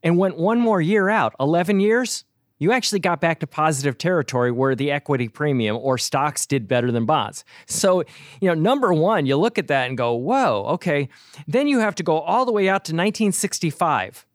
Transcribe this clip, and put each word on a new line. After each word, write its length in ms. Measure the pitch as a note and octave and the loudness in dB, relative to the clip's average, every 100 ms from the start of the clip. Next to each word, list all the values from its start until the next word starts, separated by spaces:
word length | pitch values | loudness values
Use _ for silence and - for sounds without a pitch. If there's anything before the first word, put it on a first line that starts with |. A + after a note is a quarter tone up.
and 140 | E3+ F3 | 2 2
went 180 | G3 E3+ | 2 0
one 240 | F3 A#3 | 0 2
more 220 | A#3 G3+ | 2 2
year 260 | D#3+ G#3 F#3+ | 2 2 2
out, 260 | G#3+ A#2 - | 2 0 0
eleven 400 | C#3 E3+ F3+ G3 | 0 0 2 2
years, 460 | G#3 A3+ B3+ - - _ _ _ | 2 2 0 -6 -12 _ _ _
you 140 | D#3 | 0
actually 260 | B3+ - G#3 | 0 0 -2
got 220 | F3+ E3+ | 0 0
back 180 | E3+ E3 | 0 -2
to 80 | D3+ | -6
positive 500 | - D#3 C#3 C#3 B2 | -2 0 0 -2 -2
territory 540 | E3+ F3+ C3 B2+ B2 | -2 0 0 0 0
where 240 | A#2+ C3+ B2+ | 0 0 0
the 160 | C#3 | -2
equity 380 | C#3+ - C#3 A#2+ | -4 -2 -2 -2
premium 480 | - D3+ C3+ G#2+ A2+ | -4 -2 0 0 -2
or 200 | C3 B2+ | -2 -2
stocks 480 | - C#3 D3 - - | 0 -2 -2 -4 -4
did 220 | C#3 G#2 | -4 0
better 240 | B2+ A#2+ | 0 0
than 140 | A#2 A2+ | -2 0
bonds. 400 | D#3 G#2 - - - - | 0 -2 -8 -20 -20 -10
So, 380 | - G3 F#3 D#3+ - - - | -2 2 2 -2 -12 -20 -4
you 80 | F#3+ | 0
know, 40 | |
number 400 | E3 F3+ C#4 B3 | 2 2 2 2
one, 320 | E3 E3+ G#3+ C#3 | 2 2 2 2
you 120 | C#3 | 2
look 200 | G#3+ A3+ | 0 -2
at 100 | D3 | -2
that 200 | C#3+ B2+ | -2 0
and 100 | B2+ | -2
go, 160 | A#2+ | -2
"Whoa, 520 | A#2 C3+ C4 A#3 G#2+ G2+ | -2 0 0 0 0 -2
okay." 360 | F3 F3+ D3 C3+ - - - D3 | -4 -2 -2 -4 -10 -20 -20 -4
Then 200 | A3+ D4 | -2 0
you 100 | C4+ | 0
have 160 | A3 G3+ | 0 -2
to 80 | |
go 160 | F3+ D#3 | -2 -2
all 260 | D#3+ G#3+ B3+ | 0 0 0
the 60 | |
way 160 | G#3 F#3+ | 0 2
out 160 | F#3+ - | 0 -2
to 80 | |
nineteen 380 | D#3+ F#3+ G#3 G#3 | -2 -2 0 -2
sixty-five 920 | - G3+ - D#3+ - E3+ C3 F#2+ - _ | 0 -4 -2 -4 0 0 0 -2 -10 _